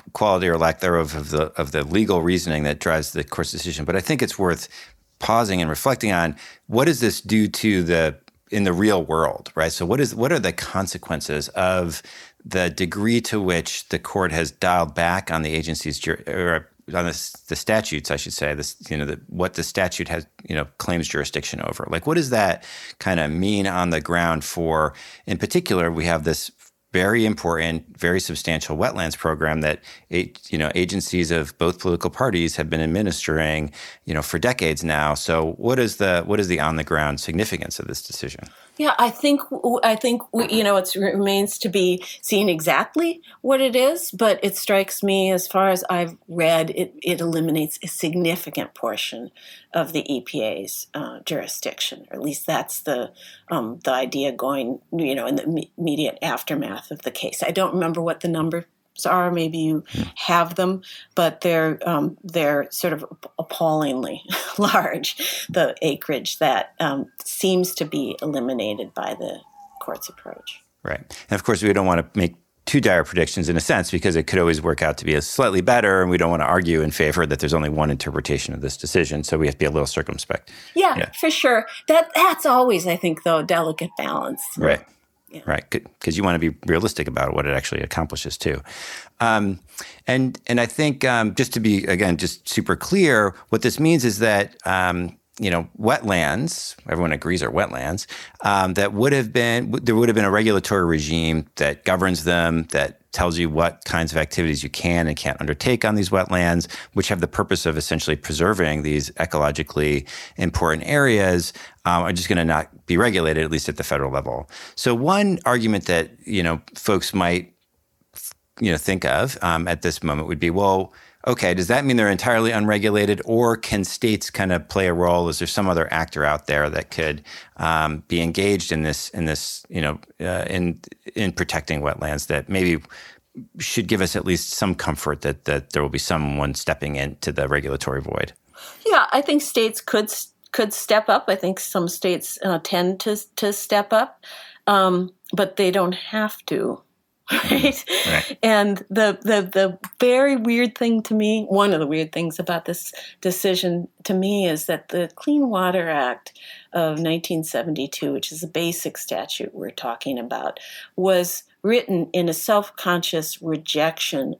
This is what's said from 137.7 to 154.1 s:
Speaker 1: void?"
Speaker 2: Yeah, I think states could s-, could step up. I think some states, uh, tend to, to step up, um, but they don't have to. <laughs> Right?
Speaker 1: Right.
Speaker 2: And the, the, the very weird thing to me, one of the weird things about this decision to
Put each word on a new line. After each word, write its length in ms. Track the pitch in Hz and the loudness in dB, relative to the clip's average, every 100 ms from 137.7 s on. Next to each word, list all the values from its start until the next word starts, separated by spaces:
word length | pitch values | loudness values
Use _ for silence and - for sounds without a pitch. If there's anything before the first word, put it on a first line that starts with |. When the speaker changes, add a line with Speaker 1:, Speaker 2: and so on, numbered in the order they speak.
| 69 67 69 | -4 -4 -4
Speaker 1:
void?" 320 | 69 - - _ _ - - - 440 | -4 -4 -6 _ _ -20 -20 -6 2
Speaker 2:
Yeah, 220 | 294 - | 4 4
I 100 | 262 | 0
think 200 | 285 294 | 2 0
states 400 | - 233 220 - | 2 0 0 -2
could 240 | - 220 214 | -2 0 0
s-, 220 | - - _ _ | -6 -10 _ _
could 220 | - 208 | -2 -2
step 360 | - - 214 214 | -4 2 2 4
up. 160 | 202 - | 2 2
I 80 | 190 | 0
think 240 | 185 190 | 0 -4
some 280 | - 190 170 | -4 -2 -2
states, 500 | - 185 175 - - 196 | -2 -2 -2 -4 -6 -2
uh, 140 | 165 | -2
tend 380 | - 175 180 190 | 0 0 0 0
to, 180 | 220 208 - - | -4 -4 -6 -4
to 140 | 202 | -2
step 400 | 202 - 196 180 | -2 2 2 4
up, 320 | 220 262 - - - - - - | 2 2 -4 -20 -20 -20 -4 2
um, 440 | 196 190 180 185 _ - | 4 6 2 -2 _ -6
but 240 | 180 190 202 | -2 0 2
they 160 | 185 | 2
don't 240 | 190 180 185 | 4 0 -2
have 500 | - 214 214 - - | -6 -4 -4 -6 -4
to. 380 | 190 113 - _ | -2 -2 -6 _
<laughs> 60 | _ _ _ - | _ _ _ -4
Right? 540 | - - 277 285 - - - - | -2 2 2 2 0 -4 -2 0
Speaker 1:
Right. 320 | 160 - - | 0 -2 0
Speaker 2:
And 340 | 226 214 202 196 - | 4 4 4 0 -2
the, 280 | 202 214 190 | 2 2 2
the, 200 | 208 208 | 2 2
the 380 | 190 190 190 180 - - | 2 2 2 0 -14 2
very 380 | 247 254 277 262 | 4 6 4 2
weird 420 | 226 233 240 - | 2 2 2 2
thing 240 | 233 226 | 2 2
to 100 | - | 2
me, 320 | 214 214 220 208 | 2 2 0 2
one 280 | 196 202 | 4 4
of 60 | 160 | 2
the 80 | 147 | 2
weird 240 | 156 160 | -2 -2
things 260 | 165 165 170 | -2 -4 -4
about 280 | 175 165 - | -4 -4 -4
this 280 | 170 - - - - | -8 -8 -14 -18 -4
decision 640 | 180 180 196 180 180 175 170 _ | -2 0 0 2 0 -2 -4 _
to 100 | - | -2